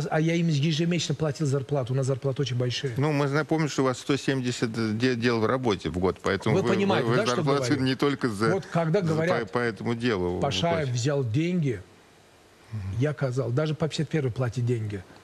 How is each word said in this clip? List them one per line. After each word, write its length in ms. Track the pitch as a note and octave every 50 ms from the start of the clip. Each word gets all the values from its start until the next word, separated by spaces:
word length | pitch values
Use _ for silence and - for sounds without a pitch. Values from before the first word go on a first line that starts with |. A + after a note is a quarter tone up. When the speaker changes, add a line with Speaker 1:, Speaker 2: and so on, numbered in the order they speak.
| D3 -
Speaker 1:
а 120 | D3 D#3
я 140 | D#3+ E3 E3
им 120 | F3 E3+
ежемесячно 680 | E3 D#3 C#3 C#3 E3+ D#3 C#3+ E3+ E3+ F3+ D#3+ - - D3
платил 320 | - D#3+ D3+ - - D#3+
зарплату, 460 | C3+ C3+ C#3+ A#2+ - D3 C#3+ B2 G#2+ B2+
у 40 |
нас 80 | C3+ C3
зарплаты 360 | B2+ C3+ B2 - C#3 B2 -
очень 140 | C#3 A#2 C3
большие. 380 | A#2+ B2 B2 A#2+ - - C3+ A#2
Speaker 2:
Ну, 160 | B2+ C#3 D#3
мы 160 | D3 C#3+ D3
зна-, 160 | C3+ C#3 D#3 D3
помним, 240 | - D#3+ D#3 D#3+
что 140 | C#3 - -
у 40 | C3+
вас 140 | C3 B2+ -
сто 160 | - - C#3+
семьдесят 560 | C3 - - C#3 C3+ B2 B2 A#2+ - C3 A#2 A2 A2+ A2+ A2 G#2+
де-, 180 | A2 B2 C3 B2+
дел 260 | A2+ A2+ B2 A#2 A2+
в 40 | G#2+
работе 440 | A2 B2 C3+ B2+ A2+ G2 F2 - D#2+
в 80 | D#2
год, 220 | F2+ F#2 F#2 F2 - -
поэтому 320 | F#2 G2 F#2+ - A2 A2
Speaker 1:
Вы 60 | -
Speaker 2:
вы, 80 | - A#2+
Speaker 1:
понимаете, 360 | F#3+ F#3+ G3 G3 F#3+ D#3 B2+
Speaker 2:
вы, 60 | A2+
вы 60 | A#2
Speaker 1:
да, 80 | A#2+ -
что 100 | B2 B2
Speaker 2:
зарплату 280 | D3 D#3+ C#3 C3+ C#3+ C3
Speaker 1:
говорю? 160 | - D3+ C3 C3
Speaker 2:
не 120 | C3 C3+
только 340 | - D3+ C#3+ C#3 C3 - B2
за, 220 | G#2+ G2 A2+ A2+
Speaker 1:
Вот 140 | D3 G3 - -
когда 300 | - E3+ E3 D#3+ D#3+ G#3
Speaker 2:
за, 60 | F3
Speaker 1:
говорят, 400 | D#3+ D#3+ D#3 D#3+ E3+ B2+ A#2+ A#2 G2
Speaker 2:
по, 80 | - B2
по 0 |
этому 340 | A#2+ A#2 G#2 - A2 A#2 A#2+
делу 460 | A#2 A#2+ B2 A2 F#2 F2+ F2 F2+ F#2
Speaker 1:
Пашаев 360 | - C#3 C3 - E3+ E3+ E3
Speaker 2:
платите. 160 | D#3+ D3 C3 B2
Speaker 1:
взял 320 | B2 A2+ D3 C#3+ C#3+ C3 A2+
деньги, 520 | G#2+ D3 E3 F3 F#3 F3+ D3+ C3+ A2 F#2 - - - - - - - - - - - - - - - - - -
Speaker 2:
Мгм. 100 | A2 G#2+ F#2 G2 F#2+
Speaker 1:
я 120 | A#2 C3 D3+
оказал, 420 | C#3+ - C#3+ B2+ A#2+ C3+ B2+ A2+
даже 240 | A#2+ C#3+ D#3 D#3 D3+
по 140 | - E3 D3
пятьдесят 180 | - - D3+
первой 240 | - - D#3+ C3 B2+
платит 340 | G#2 B2 C3 A#2 - B2+ A#2+
деньги 380 | A#2 B2 A2+ A2 G#2 G#2 F#2+ F2+ - - -